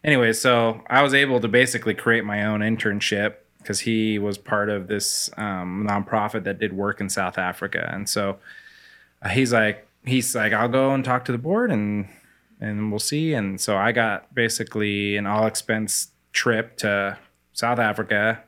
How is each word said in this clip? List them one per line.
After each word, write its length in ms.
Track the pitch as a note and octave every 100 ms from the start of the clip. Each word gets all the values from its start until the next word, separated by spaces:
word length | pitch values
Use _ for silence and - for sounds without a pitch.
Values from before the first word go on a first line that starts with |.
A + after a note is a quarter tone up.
| D3+
anyway, 260 | C#3 A2+
so 500 | A2 C3 A#2+ A#2 A2+ -
I 140 | B2+
was 100 | C#3
able 280 | C#3 C#3 B2
to 80 | A2
basically 440 | A#2+ B2+ A#2 A2
create 300 | G2 A#2 A2+
my 220 | G#2 G#2 G#2+
own 160 | G#2+
internship 720 | G#2+ A2+ A2 G2+ - G#2 G#2 - _ _ -
'cause 160 | G2+
he 360 | A#2 A2 A2 G#2
was 200 | G#2 G2
part 320 | - G#2+ G#2
of 180 | G2+ F#2
this, 420 | G#2 - - - -
um, 500 | G#2 F#2+ F2+ F#2+ G#2
nonprofit 600 | G2+ G2 A2 G#2 A2+ G2
that 140 | G2
did 120 | G#2+
work 300 | F#2+ G2+ -
in 80 | G2+
South 280 | - F#2 F#2+
Africa. 520 | F2+ - G2 E2 E2
And 140 | F#2+ G2+
so, 320 | A2 G2 F#2+ - - - - - - _ _
uh, 80 | G2
he's 220 | G#2 B2+
like, 340 | A#2 G#2+ - - _ -
he's 300 | B2+ A2+ A#2+
like, 180 | G#2+
"I'll 160 | G#2+ A#2+
go 240 | C3 C3+
and 100 | C3+
talk 220 | C3 B2+ B2
to 60 |
the 40 | A#2+
board 320 | D3 G#3 B3
and, 360 | A#2 G#2 G#2 G2 - _ _ _ _
and 300 | G#2+ G#2 G#2+
we'll 80 | G#2+
see." 340 | - D3 D#3+
And 260 | C3+ G2 G2
so 160 | - G2
I 160 | G#2+
got 420 | A#2 A2+ G2+ -
basically 840 | - A2+ - A2 A2 G#2 G2+ G2+ G2+
an 80 | G2+
all 200 | G#2+ A2
expense 640 | - - A2 A2 - - _ _
trip 440 | - B2 A2 A2+ -
to 400 | G#2+ G2+ G2 - - _ _
South 280 | - A#2 A#2+
Africa 640 | A2 G#2+ G2+ G#2 A2 A2+